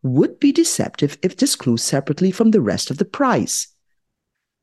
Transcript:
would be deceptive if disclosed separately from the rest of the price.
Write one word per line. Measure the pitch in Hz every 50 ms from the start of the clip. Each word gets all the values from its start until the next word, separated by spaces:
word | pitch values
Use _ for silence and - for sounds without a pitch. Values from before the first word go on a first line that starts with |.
| -
would | 131 127 143 - - - -
be | - 143 143
deceptive | - 330 - - - - - - - 147 143 - -
if | - 185 -
disclosed | - - 147 - - - 127 117 117 -
separately | - 151 135 139 - 147 - 180 190
from | 180 - 226 226
the | 220 202
rest | 123 101 90 - - -
of | -
the | 147 196
price. | - - - 277 254 202 123 92 - - - - - _ _ _ _ _ _ _ _ _ _ _ _ _ _ _ _ _ _